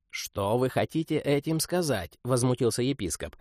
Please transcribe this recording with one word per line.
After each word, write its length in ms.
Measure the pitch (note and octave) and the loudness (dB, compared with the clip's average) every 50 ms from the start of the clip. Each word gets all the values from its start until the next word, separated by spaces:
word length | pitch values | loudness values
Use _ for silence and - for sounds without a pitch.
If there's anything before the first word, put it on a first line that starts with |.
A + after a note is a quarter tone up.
| _ _ | _ _
«Что 480 | - - - - - G2+ G2 G2+ A2+ | -12 -10 -10 -8 -4 -2 0 2 2
вы 120 | B2 C3 B2+ | 2 2 2
хотите 480 | - - G#2 - - D#3+ D#3+ - D#3 | 2 0 0 0 0 -4 -2 0 -2
этим 420 | C#3+ - C#3+ C#3+ C#3+ - D#3 E3 D#3+ | -2 2 2 0 0 0 0 -2 -2
сказать?» — 580 | - - F3 F3+ E3+ D3 A#2+ G2 E2+ - - _ - | -2 0 0 0 0 0 -2 -2 -4 -8 -14 _ -2
возмутился 600 | B2 C3 A#2+ B2 B2+ B2 - C3 A2+ - - B2 | 0 0 2 4 2 2 2 2 0 2 2 0
епископ. 520 | C3+ C#3 - G2 E2 - - D#2 D#2 - - | 0 0 -2 -4 -6 -4 -6 -8 -12 -12 -16